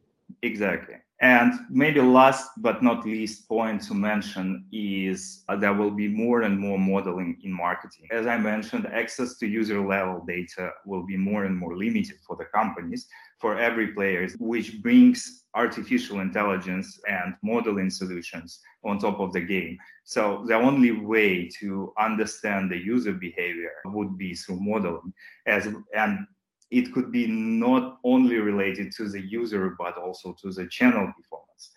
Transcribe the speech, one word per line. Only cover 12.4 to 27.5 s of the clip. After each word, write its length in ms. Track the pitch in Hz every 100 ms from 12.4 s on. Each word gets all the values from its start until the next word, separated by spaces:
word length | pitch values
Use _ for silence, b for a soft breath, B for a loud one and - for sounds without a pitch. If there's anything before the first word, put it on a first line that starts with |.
companies, 640 | - 104 110 - 85 123 - b b _
for 180 | 113 104
every 300 | 117 113 104
player, 400 | 101 98 90 90 -
which 420 | 113 117 104 -
brings 640 | 120 123 123 120 - - _
artificial 680 | 107 120 - 98 123 - 101
intelligence 800 | 92 107 104 92 92 92 98 - 107
and 260 | 95 90 -
modeling 480 | 104 117 113 101 95
solutions 680 | 92 92 87 82 85 85 - b b
on 160 | 107 101
top 180 | 107 98
of 140 | 95
the 80 | 90
game. 360 | 87 95 82 87 b b
So 400 | - - 107 101 113
the 80 |
only 380 | 113 127 143 120
way 560 | 107 104 110 104 90 87 -
to 340 | 101 95 95 -
understand 720 | 110 107 107 - 107 98 95
the 80 | 90
user 340 | 92 123 104
behavior 600 | 92 87 85 87 85 85 76 98
would 300 | 104 98 92
be 180 | 92
through 260 | 85 - 92
modeling, 520 | 101 110 92 82 87 - b b -
as, 200 | 104 107 104 - 107
and 300 | 107 98 - _ _ _ -
it 220 | 123 123
could 180 | 135 123
be 160 | 120 113
not 720 | 110 113